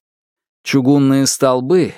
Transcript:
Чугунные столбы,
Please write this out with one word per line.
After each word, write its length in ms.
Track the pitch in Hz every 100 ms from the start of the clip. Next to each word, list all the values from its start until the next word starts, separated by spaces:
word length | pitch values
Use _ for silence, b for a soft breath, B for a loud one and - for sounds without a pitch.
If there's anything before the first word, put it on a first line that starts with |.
| _ _ _ _ _ _
Чугунные 640 | - 139 127 143 135 135 131
столбы, 680 | - 135 127 131 180 117